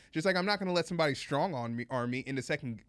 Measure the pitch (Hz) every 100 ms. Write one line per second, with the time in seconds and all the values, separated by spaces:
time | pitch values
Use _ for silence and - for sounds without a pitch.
0 | - 156 190 185 190 202 190 175 160 170
1 | 156 135 - 143 185 135 117 117 120 131
2 | 123 127 127 135 - 151 131 110